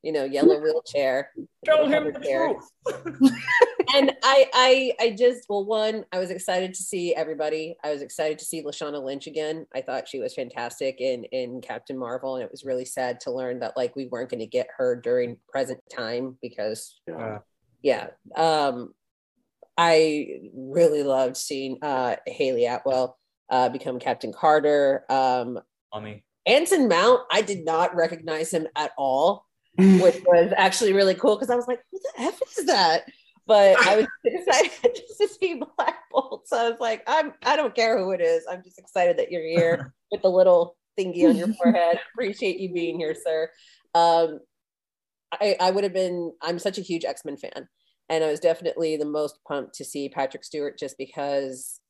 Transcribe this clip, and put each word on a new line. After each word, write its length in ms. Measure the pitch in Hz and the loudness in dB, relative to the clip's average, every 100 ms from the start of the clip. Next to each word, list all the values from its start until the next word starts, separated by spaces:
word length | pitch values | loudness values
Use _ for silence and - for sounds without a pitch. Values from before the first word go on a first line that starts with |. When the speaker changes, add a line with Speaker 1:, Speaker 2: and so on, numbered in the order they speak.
Speaker 1:
you 80 | 156 | -4
know, 120 | 156 | -4
yellow 360 | 135 139 - - | -2 2 4 4
wheelchair. 680 | 156 - - 143 131 131 - - - _ - | 0 -2 -2 -2 0 0 -4 -14 -18 _ 0
Speaker 2:
Tell 180 | 311 302 | 2 4
Speaker 1:
Little 60 | 302 302 | 0 -2
Speaker 2:
him 60 | |
Speaker 1:
hover 100 | 269 285 | -6 -4
chair. 280 | 269 320 - - _ - | -2 -2 -4 -10 _ -10
Speaker 2:
the 80 | |
truth. 400 | - 339 - 262 233 | -8 -12 2 2 2
<laughs> 20 | - - 480 - - 277 | -2 4 4 4 2 4
Speaker 1:
And 160 | 269 - | 2 2
I, 280 | 247 269 269 | 4 6 6
I, 400 | 247 262 262 262 - | 4 4 4 2 -2
I 100 | 233 | -2
just, 340 | 202 247 240 - | 2 2 2 -6
well, 160 | 202 196 | -4 -2
one, 380 | 220 214 220 - | -2 -2 -4 -6
I 80 | 185 | -6
was 100 | 180 | -6
excited 440 | 180 196 185 185 | -6 -4 -2 -4
to 100 | 185 | -8
see 320 | - 190 175 160 | -8 -6 -4 -2
everybody. 640 | 156 151 151 156 156 170 151 | -4 -4 -4 -4 -8 -10 -8
I 60 | |
was 80 | 147 | -8
excited 360 | 135 - 156 151 | -8 -6 -6 -6
to 40 | - | -10
see 160 | 165 | -10
Lashana 400 | 147 - 151 147 | -10 -10 -8 -8
Lynch 260 | 131 139 156 | -8 -10 -10
again. 380 | 151 151 160 - | -8 -6 -8 -10
I 60 | 131 | -12
thought 300 | 131 131 - | -8 -10 -8
she 100 | 135 | -10
was 160 | 127 - | -8 -8
fantastic 640 | 123 - 120 - 135 131 | -10 -10 -10 -6 -8 -4
in, 240 | 131 123 - | -6 -6 -6
in 300 | 131 123 127 | -8 -8 -12
Captain 360 | - 110 - 131 | -12 -14 -10 -10
Marvel, 380 | 120 127 135 131 | -8 -8 -8 -8
and 80 | |
it 80 | 117 | -10
was 140 | - 135 | -12 -6
really 180 | 127 | -6
sad 380 | 131 - 127 123 | -6 -6 -6 -6
to 100 | - | -8
learn 300 | 127 127 123 | -6 -6 -6
that, 160 | 120 - | -8 -4
like, 180 | 123 139 | -6 -6
we 120 | 127 | -8
weren't 220 | 123 127 | -8 -8
gonna 160 | 123 110 | -8 -6
get 220 | 123 - - | -4 -6 -4
her 200 | 127 120 | -2 -2
during 400 | 117 123 120 117 _ | -2 -2 -2 -8 _
present 300 | 135 123 127 _ | -6 -6 -8 _
time 480 | - 113 120 131 127 | -10 -6 -6 -8 -10
because, 580 | 123 - 107 113 - _ - | -14 -8 -6 -6 -12 _ -16
Speaker 3:
Yeah. 320 | 80 113 104 _ _ _ _ | -10 -10 -10 _ _ _ _
Speaker 1:
yeah. 260 | 139 113 - _ - - | -2 -2 -4 _ -14 -2
Um, 580 | 160 156 143 123 120 _ _ _ _ _ _ _ _ - | 0 2 -2 -4 -12 _ _ _ _ _ _ _ _ 0
I 640 | 170 160 160 151 - 65 - | 4 6 4 0 -6 -12 -16
really 500 | 131 131 151 165 147 | -16 -4 2 4 2
loved 340 | 139 131 131 131 | 0 2 0 -2
seeing, 400 | - 139 135 131 | -8 -8 -8 -8
uh, 360 | 147 131 123 - - | -4 -2 -2 -4 -8
Haley 400 | - 135 123 120 | -4 -2 0 -2
Atwell, 520 | 120 139 131 127 - _ _ _ | -2 -2 -2 -2 -6 _ _ _
uh, 200 | 127 127 | 0 0
become 300 | 131 143 127 | -2 -8 -6
Captain 340 | 135 117 113 | -4 -4 -6
Carter. 720 | - 160 151 147 147 139 135 - | 0 4 4 4 2 2 0 0
Um, 500 | 135 131 127 120 117 _ _ _ | 0 2 0 -4 -10 _ _ _
Speaker 2:
Mommy. 320 | 107 107 104 _ _ - | -14 -14 -16 _ _ 2
Speaker 1:
Anson 420 | 262 330 359 247 | 2 4 2 4
Mount, 320 | 170 214 247 - | 4 6 4 4
I 100 | 185 | 0
did 220 | 208 196 | 0 -4
not 320 | 160 160 180 175 | -2 0 0 0
recognize 560 | 165 170 165 156 160 | -2 -2 -8 -6 -2
him 160 | 170 160 151 | -4 -4 -6
at 160 | 151 - | -6 -4
all, 480 | 135 131 170 202 _ _ | -2 2 2 0 _ _
Speaker 3:
<laughs> 160 | _ - | _ 6
Speaker 1:
which 440 | 190 185 180 - 180 | 8 8 6 4 4
was 260 | 175 175 185 | 6 4 4
actually 340 | 190 185 214 | 2 2 2
really 240 | 196 196 185 | 4 2 2
cool 220 | 247 208 | 2 0
'cause 120 | 247 | 0
I 60 | 240 | -2
was 120 | 240 | -2
like, 120 | 247 _ | -8 _
"Who 80 | 381 | -12
the 220 | 554 415 | -12 -6
F 180 | 269 - - - | -6 -6 -10 -4
is 80 | 277 | 0
that?" 400 | 247 175 165 - _ _ _ - | 2 4 2 -2 _ _ _ 4
But 340 | 214 196 190 190 | 6 8 8 6
I 80 | 214 | 4
was 100 | - - | 2 -2
<laughs> 100 | 466 | -4
excited 680 | 370 359 - - - 494 494 - | -2 2 2 2 2 0 0 -16
just 100 | 427 | -4
to 80 | 415 | -4
see 320 | - 370 294 294 - | -2 -4 -4 -8 -2
Black 220 | 285 - _ | -2 -4 _
Bolt. 360 | - - 220 - | -2 -2 -14 -6
So 80 | 233 | -2
I 120 | 233 | -2
was 100 | 233 | -2
like, 220 | 233 220 - | -4 -4 0
"I'm, 260 | 302 302 - 247 | 0 0 -4 0
I 100 | 302 | 2
don't 180 | 269 - | 0 0
care 220 | 226 233 | 2 2
who 140 | 190 | 0
it 80 | 180 | 0
is. 240 | 165 165 165 | 0 0 -2
I'm 120 | 180 | -14
just 140 | 185 _ | _ _
excited 380 | _ 190 175 165 | _ 0 2 2
that 140 | - | -2
you're 100 | 175 | -4
here 500 | 160 170 165 165 139 _ | -2 2 2 0 -4 _
Speaker 2:
<laughs> 100 | _ | _
Speaker 1:
with 100 | 202 | 0
the 80 | 185 | 2
little 460 | 185 185 175 170 _ _ - | 6 6 6 4 _ _ -6
thingy 300 | 190 175 302 | -4 4 4
on 80 | 208 | 4
your 100 | 185 | 0
Speaker 4:
<laughs> 60 | |
Speaker 1:
forehead. 460 | 214 240 202 170 170 - | 0 2 4 2 0 -4
Appreciate 460 | 226 226 208 202 185 | -8 -8 -4 -4 -4
you 140 | 190 | -6
being 240 | 175 170 165 | -4 -4 -4
here, 160 | 156 160 | -6 -6
sir." 340 | 170 160 160 _ _ _ _ 170 | -4 -4 -4 _ _ _ _ 2
Um, 440 | 165 170 165 151 _ _ _ _ _ _ _ _ _ | 4 4 2 -4 _ _ _ _ _ _ _ _ _
I, 240 | - 208 190 | -4 -2 0
I 120 | 185 | 0
would 120 | 190 | 0
have 100 | 196 | -2
been, 400 | 185 185 180 170 - | -2 -4 -4 -8 -8
I'm 180 | 156 175 | -8 -4
such 180 | 202 196 | -6 -6
a 40 | |
huge 240 | 190 165 - | -6 -6 -6
X-Men 320 | - 151 143 | -8 -12 -12
fan. 300 | - - - _ _ _ _ | -14 -16 -18 _ _ _ _
And 140 | 160 | -2
I 40 | 156 | 0
was 80 | 147 | 0
definitely 560 | 170 165 170 - 165 156 | 0 0 -4 -4 -4 -2
the 100 | 147 | -4
most 340 | 151 147 - - | -4 -4 -8 -8
pumped 300 | 143 - - | -8 -8 -14
to 100 | 143 | -12
see 220 | 143 139 | -10 -8
Patrick 380 | - 135 - - | -6 -6 -8 -12
Stewart 340 | 151 143 - | -8 -8 -8
just 180 | 139 - | -12 -12
because 840 | 135 - 143 139 135 127 - - | -14 -8 -4 -4 -6 -10 -16 -18